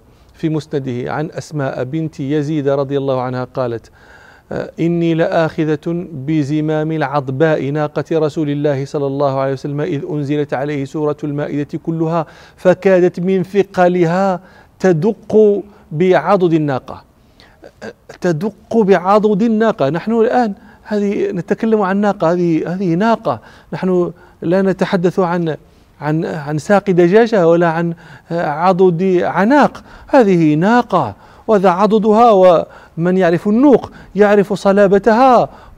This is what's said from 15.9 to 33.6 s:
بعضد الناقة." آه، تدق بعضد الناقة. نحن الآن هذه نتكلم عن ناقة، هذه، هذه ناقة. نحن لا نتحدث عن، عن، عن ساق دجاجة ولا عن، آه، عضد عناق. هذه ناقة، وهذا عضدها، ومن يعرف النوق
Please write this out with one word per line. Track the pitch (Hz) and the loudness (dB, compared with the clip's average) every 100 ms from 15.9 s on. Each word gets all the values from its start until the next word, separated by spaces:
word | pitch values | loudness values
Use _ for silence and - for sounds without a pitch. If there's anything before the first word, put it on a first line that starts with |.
بعضد | 151 185 170 160 196 180 | -2 2 2 2 2 2
الناقة." | 160 147 127 - 92 - _ _ _ - _ - _ | 0 0 -4 -8 -16 -20 _ _ _ -20 _ -20 _
آه، | 214 - - - | -18 -18 -20 -6
تدق | 180 151 208 - - 226 | -4 -2 -4 -8 -4 0
بعضد | 190 180 180 214 214 202 | 4 2 2 2 2 0
الناقة. | 233 214 220 - 139 | 0 0 0 0 -2
نحن | 165 - | -2 -2
الآن | 226 220 254 226 196 - - | 0 0 0 -2 -4 -16 -20
هذه | - 208 202 208 202 | -8 -4 -2 -2 -4
نتكلم | 175 - 202 226 220 | -4 -4 -4 0 0
عن | 185 196 | 0 0
ناقة، | 208 202 160 | -2 0 0
هذه، | 180 175 160 160 | 0 0 0 -2
هذه | 185 190 | -4 -2
ناقة. | 165 220 226 165 113 - - _ | 0 0 0 -2 -6 -8 -20 _
نحن | 170 185 180 175 - - _ | -6 -2 0 -2 -6 -20 _
لا | 160 190 | -2 0
نتحدث | 190 180 180 196 175 202 | 0 0 -2 0 0 0
عن، | 180 180 165 143 _ _ _ - | -2 -2 -4 -6 _ _ _ -10
عن، | 147 156 | -4 -2
عن | 185 175 143 151 | -4 -6 -6 -6
ساق | - 202 196 | 0 0 2
دجاجة | 175 170 214 233 220 165 | 2 4 4 2 2 4
ولا | 170 170 | 4 2
عن، | 160 170 165 - - - | 0 -4 -6 -14 -20 -10
آه، | 170 165 | -6 -4
عضد | 147 180 180 185 165 190 175 | -2 0 4 2 2 0 0
عناق. | 95 156 208 294 233 - - - - | 0 0 2 4 2 0 -20 -20 0
هذه | 285 196 175 156 | 2 4 4 2
ناقة، | 151 190 240 233 180 117 - - - - | 2 2 2 0 -2 -2 -6 -18 -10 0
وهذا | 208 185 | 2 2
عضدها، | 175 208 220 220 214 240 | 2 2 2 2 4 6
ومن | 196 185 160 - - - - 170 185 | 6 6 4 0 -10 -14 -6 -2 0
يعرف | 175 170 208 | 2 0 0
النوق | 220 | 2